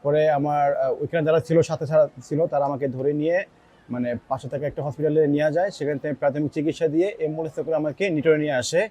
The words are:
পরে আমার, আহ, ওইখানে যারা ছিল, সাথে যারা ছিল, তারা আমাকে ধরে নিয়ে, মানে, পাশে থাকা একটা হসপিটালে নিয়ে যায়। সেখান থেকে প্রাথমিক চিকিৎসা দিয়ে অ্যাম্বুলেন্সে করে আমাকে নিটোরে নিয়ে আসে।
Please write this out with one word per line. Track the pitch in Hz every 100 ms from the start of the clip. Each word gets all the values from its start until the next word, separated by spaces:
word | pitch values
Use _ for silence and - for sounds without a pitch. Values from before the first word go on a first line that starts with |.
পরে | 143 151 156
আমার, | 143 147 147 143 143
আহ, | 135 120
ওইখানে | 143 165 156
যারা | 160
ছিল, | - 165
সাথে | 156 160 139
যারা | 156 147 -
ছিল, | - 151 170
তারা | 143
আমাকে | 139 139 139
ধরে | 127 135
নিয়ে, | 147 151 180 - _ _ _ -
মানে, | 120 120 120 _
পাশে | 131 127
থাকা | 131 147
একটা | -
হসপিটালে | 139 139 151 151 151
নিয়ে | 143 151
যায়। | 156 190
সেখান | - 139 143
থেকে | 151
প্রাথমিক | 135 143 139 151
চিকিৎসা | 156 151 - 160
দিয়ে | 156 190 -
অ্যাম্বুলেন্সে | 156 156 160 160
করে | 156
আমাকে | 156 151 139 196
নিটোরে | 156 160 151
নিয়ে | 151
আসে। | 131 120 165 214